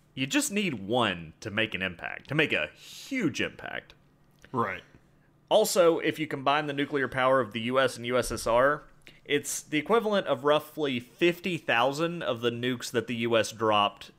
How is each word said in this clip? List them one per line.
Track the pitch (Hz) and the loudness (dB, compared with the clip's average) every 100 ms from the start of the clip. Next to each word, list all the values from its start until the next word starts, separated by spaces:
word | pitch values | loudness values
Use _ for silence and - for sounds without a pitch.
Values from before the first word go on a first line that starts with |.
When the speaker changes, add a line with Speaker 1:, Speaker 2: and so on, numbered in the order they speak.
| _ - | _ -8
Speaker 1:
you | 135 | -2
just | 285 285 | 0 0
need | 202 196 123 95 | -2 -2 -4 -2
one | 123 110 87 80 - | 0 0 -2 -8 -14
to | 110 | -6
make | 101 110 92 | -2 -2 -2
an | |
impact, | 92 82 65 - - | -6 -6 -10 -12 -4
to | 147 | 0
make | 147 | 2
a | 95 76 - | 0 -2 -6
huge | - - - 269 175 - | -20 -18 -8 -2 -2 -2
impact. | 87 - - - - - _ _ _ _ - | -4 -6 -12 -12 -12 -20 _ _ _ _ -6
Speaker 2:
Right. | 127 107 92 - - _ _ _ _ - | -2 -2 -4 -14 -20 _ _ _ _ 0
Speaker 1:
Also, | 185 208 208 170 165 | 2 4 4 4 4
if | 156 151 | 0 -2
you | 151 | -4
combine | 139 131 147 147 | -4 0 0 0
the | |
nuclear | 139 143 143 127 | -2 -2 -2 -2
power | 135 131 135 | 0 4 4
of | 113 | 2
the | 113 | -4
U | 113 131 | -2 2
S | 131 120 | 2 0
and | 120 | -2
U | 123 | 0
S | 110 | 0
S | 113 - | -2 2
R, | 117 135 147 - - - - - | 4 4 2 -6 -20 -20 -16 -4
it's | 143 143 - | -4 -2 -8
the | - 151 | -4 -4
equivalent | 147 226 214 202 - | 0 0 2 0 0
of | 131 143 | 0 2
roughly | 151 151 - 147 127 | 2 0 -4 -2 -2
fifty | 120 - 175 175 196 165 | -6 0 2 2 -2 -4
thousand | - 117 127 139 170 170 | 0 2 2 2 -2 -4
of | 98 120 | -4 -2
the | 120 | -2
nukes | 117 123 123 - | -2 -2 -4 -4
that | 123 110 | -2 -2
the | 120 | -2
U | 117 113 | 2 2
S | 104 | 2
dropped | 110 110 104 101 - - | 0 2 4 4 0 -14